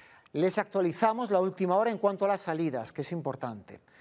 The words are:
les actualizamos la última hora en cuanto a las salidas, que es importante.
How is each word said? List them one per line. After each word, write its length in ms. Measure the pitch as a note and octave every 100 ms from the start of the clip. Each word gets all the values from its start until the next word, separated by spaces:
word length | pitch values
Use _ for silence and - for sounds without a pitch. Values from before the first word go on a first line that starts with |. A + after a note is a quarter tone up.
| - - _
les 240 | D3 F3+ G3
actualizamos 760 | G3 G3 F3 D#3 A3+ A3+ A#3+
la 120 | G3
última 340 | F#3+ - F3+ F#3
hora 140 | A3+
en 80 | G#3+
cuanto 260 | G3+ G3
a 40 | G3
las 120 | G3
salidas, 500 | - D#3+ E3 B2 A2
que 120 | -
es 100 | C#3
importante. 720 | E3+ C#3 B2+ B2 G#2 - G2+ _ -